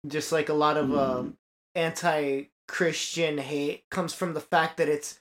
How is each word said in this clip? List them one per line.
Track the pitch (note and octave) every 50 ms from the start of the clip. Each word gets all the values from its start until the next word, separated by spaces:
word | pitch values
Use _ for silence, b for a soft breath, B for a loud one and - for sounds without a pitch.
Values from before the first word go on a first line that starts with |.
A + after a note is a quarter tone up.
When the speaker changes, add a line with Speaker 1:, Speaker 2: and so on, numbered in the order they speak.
| -
Speaker 1:
Just | D3 C#3+ D3+ D3+ -
like | E3 D#3 D3 -
a | D3+
lot | D3+ D3+ D3+ D3+
of, | D3+ D3
Speaker 2:
Mm. | C3 C#3+
Speaker 1:
um, | C#3+ C3+ C3 B2+ B2+ B2+ - - _ _ _ _ _ _ _ _
anti-Christian | F3+ E3 E3 - - F3 F3 D#3 D3+ D3 C#3 C#3 C#3 C#3+ _ _ _ _ - - - F#3 E3 - - - - - E3 E3 D#3 D3
hate | C#3+ C3+ C3+ D3+ C#3+ C#3+ C#3+ - - _ _
comes | - F#3+ F3+ D#3 -
from | - F#3+ F3 D#3+
the | D#3
fact | - _ - E3 D#3+ D#3+ -
that | - D#3+ D3
it's | D3+ C#3+ - - - _